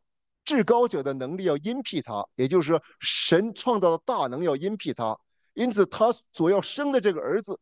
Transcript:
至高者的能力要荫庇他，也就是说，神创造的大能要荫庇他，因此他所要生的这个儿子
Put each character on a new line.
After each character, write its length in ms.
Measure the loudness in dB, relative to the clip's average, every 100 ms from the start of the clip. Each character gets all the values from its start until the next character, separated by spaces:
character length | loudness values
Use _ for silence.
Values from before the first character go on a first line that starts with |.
| _ _ _ _
至 180 | -2 0
高 240 | 4 4 2
者 160 | 0
的 100 | -4
能 220 | -4 -6 -4
力 80 |
要 120 | 0 0
荫 260 | -2 -6
庇 180 | -6 -6
他， 240 | -6 -8 -8 -2
也 100 | 2
就 160 | 2
是 60 | 2
说， 140 | 0 -2 -8
神 520 | -4 -2 2 2 2
创 260 | -4 -2 2
造 100 | 2
的 120 | 2 -2
大 220 | -2 -2
能 160 | -2
要 100 | -2
荫 220 | -2 -2 -6
庇 160 | -6
他， 260 | -4 -4 -4 _ _ _
因 160 | -4 -2
此 140 | 2 0
他 260 | 2 2 0 _
所 180 | -2 2
要 120 | 2
生 300 | 0 -4 0
的 80 | 2
这 120 | 0
个 80 | -2
儿 220 | -2 -4
子 160 | -4 -12